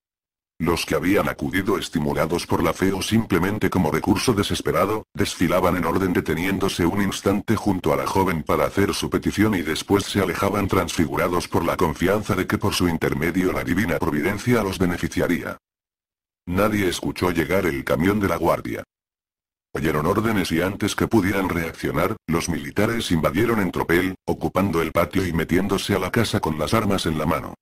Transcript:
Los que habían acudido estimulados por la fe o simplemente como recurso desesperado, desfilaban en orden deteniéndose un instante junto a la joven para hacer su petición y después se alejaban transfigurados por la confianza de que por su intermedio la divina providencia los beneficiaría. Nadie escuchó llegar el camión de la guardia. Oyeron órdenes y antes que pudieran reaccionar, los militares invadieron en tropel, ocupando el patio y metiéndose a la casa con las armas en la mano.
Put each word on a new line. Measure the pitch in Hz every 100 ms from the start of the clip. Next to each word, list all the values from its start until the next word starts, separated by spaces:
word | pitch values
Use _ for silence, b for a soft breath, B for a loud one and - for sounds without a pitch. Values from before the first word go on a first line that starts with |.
| _ _ _ _ _ -
Los | 82 85 -
que |
habían | 78 87 98 73
acudido | 65 71 90 98 90
estimulados | - 80 73 71 80 85 -
por | 90
la | 80
fe | - 95
o | 95
simplemente | - 113 110 87 92 107 92
como | 98 78
recurso | 78 - - -
desesperado, | 101 98 82 - 90 98 107 -
desfilaban | - 101 - 82 87 90 90
en |
orden | 85 87 92
deteniéndose | 90 85 80 92 95 98 - 85
un | 98
instante | 98 - 98 101 - 101
junto | 107 92 80
a | 69
la | 67
joven | 95 95 82
para | 76 82
hacer | 67 - 98
su | - 80
petición | 90 82 - 107
y | 95
después | 78 78 - 101 -
se | 104
alejaban | 90 80 98 101 98
transfigurados | - 82 - 76 76 90 87 -
por | 101
la | 82 -
confianza | 85 73 85 104 101
de | 92 90
que | 107
por | 101
su | - 87
intermedio | 80 69 69 85 92 92
la | 73
divina | 65 87 85 73
providencia | 80 73 80 104 120 117
los | 101 90
beneficiaría. | 90 85 80 87 69 80 92 - _ _ _ _ _ _ _ _ -
Nadie | 92 107 107 92
escuchó | 80 - - 90
llegar | 82 76 95 90
el | 69
camión | 65 67 92 104
de | 98
la | 82
guardia. | 82 - - 53 - _ _ _ _ _ _ _ _
Oyeron | - 76 76 78
órdenes | 101 110 107 85
y | 80
antes | 92 - 101 -
que | 85
pudieran | 113 92 98 92
reaccionar, | 85 82 - - 71 95 110 -
los | 82 85
militares | 78 71 - 107 117 -
invadieron | 85 73 78 117 113
en | 90
tropel, | 69 65 87 92 95
ocupando | - 82 78 92 98 82
el | 78
patio | 85 87 95 95
y |
metiéndose | 82 80 90 98 95 -
a | 98
la | 92
casa | 117 107 -
con | 78 78
las | 78
armas | 110 104 95
en | - 78
la | 78
mano. | 76 50 -